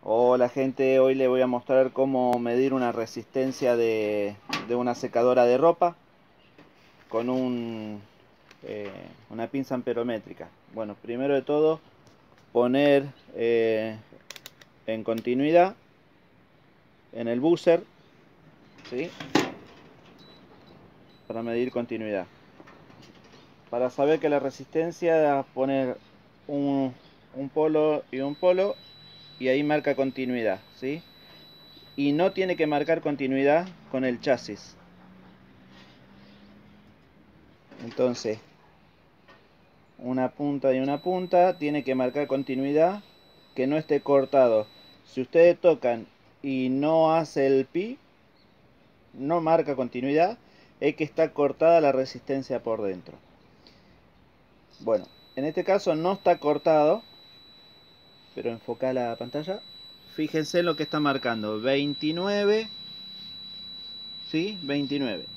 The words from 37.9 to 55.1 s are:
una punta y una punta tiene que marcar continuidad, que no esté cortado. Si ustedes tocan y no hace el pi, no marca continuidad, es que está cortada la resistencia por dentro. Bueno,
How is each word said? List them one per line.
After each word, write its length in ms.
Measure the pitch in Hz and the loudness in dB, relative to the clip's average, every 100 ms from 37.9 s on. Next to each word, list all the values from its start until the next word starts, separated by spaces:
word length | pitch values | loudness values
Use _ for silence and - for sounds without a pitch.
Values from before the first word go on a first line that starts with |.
| - 127 120 117 107 - _ _ _ _ _ _ _ _ - _ _ _ _ _ _ | -2 -2 0 -6 -6 -10 _ _ _ _ _ _ _ _ -20 _ _ _ _ _ _
una 320 | 123 127 127 | -6 -2 -4
punta 440 | - 147 143 135 | -4 -4 -2 0
y 40 | 131 | 2
una 240 | 135 143 | 0 -2
punta 560 | 180 185 180 175 180 175 | -2 -4 0 4 4 2
tiene 240 | 147 147 | -2 -4
que 120 | 127 | -2
marcar 320 | 131 127 131 147 | -2 -2 -2 -2
continuidad, 760 | 135 139 131 135 147 165 208 - _ _ _ _ | -4 -4 -4 0 2 2 0 -14 _ _ _ _
que 120 | - 131 | -4 -2
no 100 | 151 | -2
esté 240 | 156 143 | 0 -2
cortado. 640 | - 139 131 143 127 110 107 - - - _ | 4 2 4 4 6 4 0 -12 -20 -20 _
Si 140 | - | -8
ustedes 360 | 123 165 170 170 | -2 6 6 6
tocan 480 | 180 156 127 117 110 _ _ _ | 4 4 0 -2 -8 _ _ _
y 260 | 135 131 127 | -6 -2 -2
no 460 | 131 147 160 160 | 0 2 4 4
hace 320 | 160 156 - 135 | 2 0 0 2
el 180 | 135 | 2
pi, 340 | 135 165 208 269 _ _ _ _ _ _ _ _ _ _ _ | 2 -4 -6 -8 _ _ _ _ _ _ _ _ _ _ _
no 260 | - 135 170 | -10 -2 0
marca 360 | 160 165 143 131 | 2 2 2 -2
continuidad, 640 | 127 123 131 147 175 240 _ _ - _ | -4 -4 -2 2 0 -2 _ _ -20 _
es 160 | 139 | -2
que 100 | 151 | -2
está 280 | 151 - 160 | -6 0 -2
cortada 480 | - 143 - 160 170 | 2 -2 2 4 6
la 120 | 147 | 4
resistencia 680 | 131 131 127 - 139 131 123 | 2 -2 -8 -6 -6 -4 -6
por 200 | - 113 | -4 -4
dentro. 320 | 104 92 80 69 _ _ _ _ - _ _ _ _ _ _ _ _ _ _ _ | -4 -6 -12 -20 _ _ _ _ -20 _ _ _ _ _ _ _ _ _ _ _
Bueno, 260 | 110 110 90 | -2 -2 -2